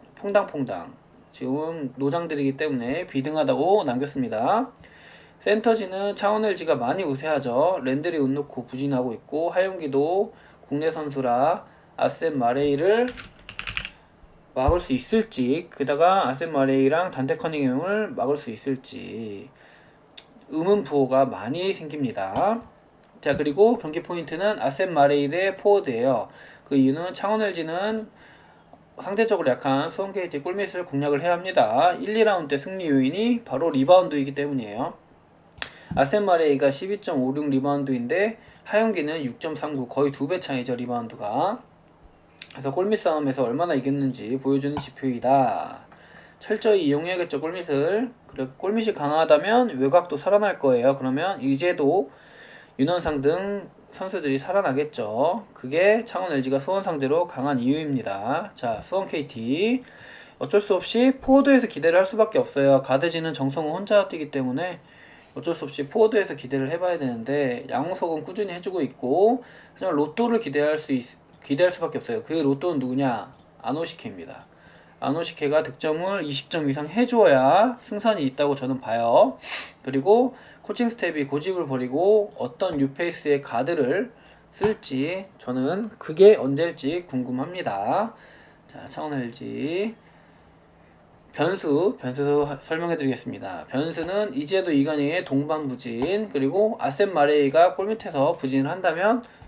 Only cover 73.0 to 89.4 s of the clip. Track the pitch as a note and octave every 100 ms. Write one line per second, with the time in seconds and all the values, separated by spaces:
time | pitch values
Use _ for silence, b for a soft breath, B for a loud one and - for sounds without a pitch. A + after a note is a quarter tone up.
73 | C3+ A2+ - - - - A#2 C#3+ E3 -
74 | - F#2+ D#2+ - - B B B B B
75 | C3 D3+ E3 - D3 D3+ E3 - D#3 D#3
76 | F#3 G3 D3+ C3+ - E3+ D3 C3+ D3 F#3+
77 | B3 A#3+ F#3+ C3+ C3 F3 A#3 A#3+ - G#3
78 | A3 G#3 C3+ C3 C#3+ C#3 C3 C3 - A2+
79 | A#2 C3 A#3+ - B B B B - C3+
80 | C3+ A3+ B3+ B B B - - A#3+ A#3
81 | F3 D#3 C#3 C#3 F3+ F#3 D3 C3 B2 C#3
82 | F#3+ G#3+ G#3 - B2 - F#3+ D#3 C#3 C3+
83 | F3 E3 D3+ C#3+ - A#2 C#3 E3 B2+ -
84 | B3 B B B B - G#3 G#3+ - C3
85 | D3 F#3 G3 - - B2+ C3+ F#3 A3+ -
86 | - D#3 G3 G#3+ B2 C#3 E3+ - C3+ F3
87 | F3 C3 B2 B2+ D3+ F#3 C3+ G2 G#2 E3
88 | A3+ B B B B B - - - -
89 | D#3 C#3+ A#2+ A#2